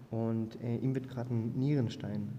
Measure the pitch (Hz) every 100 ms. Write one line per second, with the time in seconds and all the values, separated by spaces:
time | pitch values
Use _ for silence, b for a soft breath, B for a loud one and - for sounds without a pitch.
0 | - 113 113 113 113 - 120 117 127 131
1 | 131 123 123 117 113 127 135 147 110 -
2 | 98 104 104